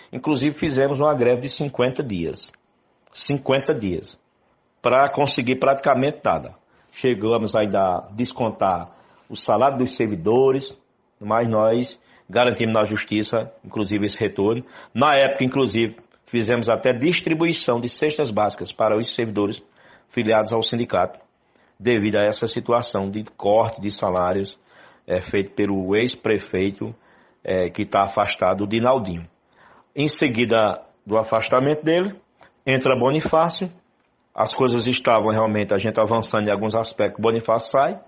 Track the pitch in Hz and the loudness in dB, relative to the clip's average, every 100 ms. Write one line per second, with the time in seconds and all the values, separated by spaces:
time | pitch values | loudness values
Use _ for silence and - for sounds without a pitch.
0 | - 127 143 143 143 143 160 131 139 139 | -14 -8 -2 0 0 -2 -2 2 0 2
1 | 147 143 120 123 135 - 143 - 127 127 | 2 2 2 2 -2 -6 -6 0 -2 -2
2 | 143 95 80 64 - _ _ _ _ _ | -6 -4 -4 -6 -14 _ _ _ _ _
3 | _ - - 143 135 135 131 151 104 85 | _ -14 -4 -4 0 0 0 -2 -2 -6
4 | - - _ _ _ _ _ _ 120 127 | -8 -20 _ _ _ _ _ _ 2 4
5 | 139 139 143 - 120 127 139 139 147 127 | 4 2 0 0 0 2 2 2 2 2
6 | 139 151 110 82 80 - _ _ _ - | 2 0 -2 -2 -4 -18 _ _ _ -2
7 | 131 117 107 117 110 110 104 98 95 87 | 0 0 0 0 2 0 0 2 0 0
8 | - 104 123 - 113 - 98 87 85 - | -6 -6 -6 -2 -4 0 0 0 -6 -20
9 | _ _ _ 107 - 107 131 131 123 - | _ _ _ -10 0 2 2 2 -4 -2
10 | 113 104 80 123 135 135 135 - _ _ | -2 -2 2 4 4 2 -4 -18 _ _
11 | _ _ 104 110 120 110 110 117 123 - | _ _ -2 0 2 2 2 2 -2 -10
12 | _ _ _ 98 123 107 113 110 104 104 | _ _ _ 2 2 2 0 2 0 -2
13 | - 107 107 117 110 - - 107 101 104 | -2 -2 0 -2 -4 -12 -12 -6 -4 -2
14 | 104 - 104 - 98 117 127 - - 110 | -2 -2 -4 0 0 0 -6 -20 -12 0
15 | 143 143 135 - 131 139 127 104 113 110 | 4 4 4 2 -2 0 0 0 -2 -4
16 | _ _ _ 120 110 120 113 110 131 120 | _ _ _ -2 0 0 2 2 2 2
17 | 147 175 - 160 170 160 - 120 120 - | 0 0 -2 0 0 0 -2 -2 -2 -2
18 | 151 147 143 104 104 - - - 110 107 | -2 0 -2 0 -2 -2 -14 -2 0 2
19 | 117 - 117 104 101 107 - _ - - | -2 -4 -4 0 -2 -4 -14 _ -20 -20
20 | _ - 107 110 110 113 110 120 117 92 | _ -4 2 2 2 0 -2 -2 -2 0
21 | 90 - _ _ _ _ _ _ 101 117 | -2 -4 _ _ _ _ _ _ 0 2
22 | 104 104 104 104 117 - 113 117 117 101 | 2 2 0 0 -4 -4 0 0 0 -4
23 | 98 104 107 _ 101 107 113 117 101 101 | -4 -6 -10 _ 2 4 2 -2 -8 -4
24 | 104 90 90 98 98 - _ - - _ | -2 0 0 -2 -6 -12 _ -20 -20 _
25 | - 90 90 101 98 - 101 98 92 104 | -4 -4 -2 -4 -4 -2 -2 0 0 0
26 | 123 - 113 107 - 92 98 101 107 117 | 0 -4 -2 -2 -2 -2 -2 -4 -10 -12
27 | _ _ _ _ - 95 90 87 101 101 | _ _ _ _ -4 -2 -2 -4 -2 0
28 | 98 - 101 - 92 95 101 110 120 135 | 0 0 -2 0 0 0 0 0 2 2
29 | 95 85 85 _ _ _ - - _ - | 0 -8 -12 _ _ _ -20 -20 _ -4
30 | 147 - 151 113 120 113 107 92 - _ | -2 0 0 0 2 4 2 0 -10 _
31 | - 110 110 113 110 127 135 151 156 170 | -2 -2 0 -2 2 2 2 0 0 0
32 | 196 196 _ _ - _ - 131 131 127 | 0 -6 _ _ -20 _ -2 0 2 2
33 | 123 151 156 160 170 165 185 - _ _ | 2 2 2 2 2 -2 -10 -10 _ _
34 | _ _ _ - 110 - 131 120 117 120 | _ _ _ -4 -4 2 2 2 0 -2
35 | - 113 110 110 110 107 104 101 104 110 | 2 4 4 2 0 0 0 0 0 0
36 | 107 117 107 110 104 98 107 110 113 - | 2 0 0 -2 0 0 0 -2 -4 -2
37 | 104 - 110 113 113 113 - 135 147 190 | -2 0 0 0 0 0 2 0 2 -2